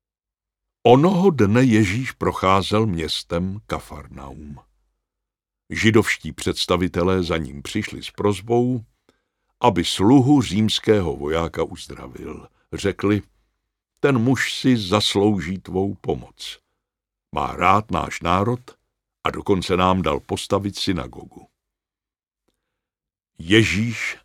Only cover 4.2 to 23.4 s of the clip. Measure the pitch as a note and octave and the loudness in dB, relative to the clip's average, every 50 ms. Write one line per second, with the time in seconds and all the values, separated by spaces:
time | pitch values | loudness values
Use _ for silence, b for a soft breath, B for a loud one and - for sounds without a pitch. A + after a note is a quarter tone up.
4.2 | C#2 C2+ C#2 D2+ D2+ D2 C#2+ C2+ - _ _ _ _ _ _ _ _ _ _ _ | -16 -16 -16 -18 -18 -18 -18 -18 -20 _ _ _ _ _ _ _ _ _ _ _
5.2 | _ _ _ _ _ _ _ _ _ _ F2 E2+ E2+ A2+ G#2+ A2 G2+ - - - | _ _ _ _ _ _ _ _ _ _ -6 0 0 4 4 4 2 2 -2 -6
6.2 | - D#2+ D2 - - F2+ F2+ - - - F#2 F2 F#2 F2 - F2 F2 F#2 F#2+ F#2+ | -8 -10 -12 -6 -6 -6 -4 -4 -2 -2 0 0 0 -2 -2 0 0 0 0 0
7.2 | F2+ E2 F2 E2 D#2+ B1+ C2+ C#2+ C#2 - - G#2+ G#2 - - - - - - - | -2 -2 -4 -4 -4 -6 -10 -14 -14 -8 -8 -8 -8 -8 -10 -14 -14 -16 -10 -4
8.2 | F#2+ G#2 G#2 F#2 G2 A2+ A#2 A#2+ B2 B2 B2+ B2 A2 - _ _ _ _ _ _ | -2 -2 -2 -2 -2 0 0 2 2 0 -2 -4 -8 -12 _ _ _ _ _ _
9.2 | _ _ _ _ _ _ _ _ - A#2+ G2+ F2 E2+ - - - F#2+ G#2 C3 C#3+ | _ _ _ _ _ _ _ _ 2 2 2 2 0 -2 -2 2 4 6 6 6
10.2 | B2 C3 D3 C#3+ A2+ - E2 G2+ A2 G#2 - - - - A2 G#2 F#2 D#2+ C#2 C2+ | 6 6 4 4 4 2 0 0 0 0 0 0 2 2 2 2 2 0 -4 -4
11.2 | C#2+ D2 D#2 E2 E2 D#2+ - E2+ E2 - - - - - C#2 C2 C2+ C2 B1+ - | -4 -4 -2 -2 -2 -2 -4 -4 -6 -6 -6 -12 -16 -16 -16 -16 -16 -16 -16 -16
12.2 | - - - - - - _ _ _ _ - D#2+ - G2 F#2 - - G2+ G#2 G2+ | -14 -14 -14 -14 -16 -20 _ _ _ _ -12 -4 -4 -4 -2 0 0 0 0 0
13.2 | - - _ _ _ _ _ _ _ _ _ _ _ _ _ _ - C#3+ C#3 B2 | -2 -6 _ _ _ _ _ _ _ _ _ _ _ _ _ _ 0 0 2 2
14.2 | A2 B2+ C3+ - - - - - - C3 B2+ A#2 G#2 F2+ F#2+ G#2+ G2+ - - G#2 | 2 2 0 0 -2 -4 -6 -2 0 2 2 2 0 0 0 0 0 0 2 2
15.2 | G2 G#2+ G#2+ F#2+ D2+ E2 F#2+ F#2 - - E2+ F#2 G2 G2+ G2 - - - D#2+ C2 | 2 2 2 0 -2 -6 -8 -10 -10 -6 -4 -2 -2 -2 -4 -6 -6 -6 -6 -6
16.2 | - - _ _ - - - - _ _ _ _ _ _ _ _ _ _ _ _ | -8 -12 _ _ -16 -16 -16 -18 _ _ _ _ _ _ _ _ _ _ _ _
17.2 | _ _ - D2 C#2+ C2 C2 D2 E2+ F2+ F#2+ G#2 G#2+ - F#2+ E2 C#2+ C#2 - - | _ _ -6 -6 -6 -6 -4 0 2 2 2 2 0 -2 -4 -4 -4 -6 -8 -6
18.2 | - E2+ F2 F#2 G2+ A2 B2 B2+ - - - _ _ _ _ _ _ _ _ _ | -2 0 0 0 0 -2 -4 -6 -8 -16 -20 _ _ _ _ _ _ _ _ _
19.2 | - - - D#2 D#2+ - G2+ F#2 F2 - F#2 F2 F#2 F#2 F#2 F#2+ F2 - D2 C2+ | -6 -4 -4 -4 -2 0 0 0 2 0 0 2 4 2 2 2 0 0 -2 -2
20.2 | - - F#2+ F#2+ - - G#2 G2 G2 G2+ F#2 - - - F#2 D#2+ B1+ B1 - - | -4 -6 -8 -8 -4 -2 -2 -2 -2 -4 -6 -6 -4 -4 -4 -4 -6 -8 -14 -18
21.2 | - - - - - _ _ _ _ _ _ _ _ _ _ _ _ _ _ _ | -20 -20 -20 -20 -20 _ _ _ _ _ _ _ _ _ _ _ _ _ _ _
22.2 | _ _ _ _ _ _ _ _ _ _ _ _ _ _ _ _ _ _ _ _ | _ _ _ _ _ _ _ _ _ _ _ _ _ _ _ _ _ _ _ _
23.2 | _ _ _ - | _ _ _ -16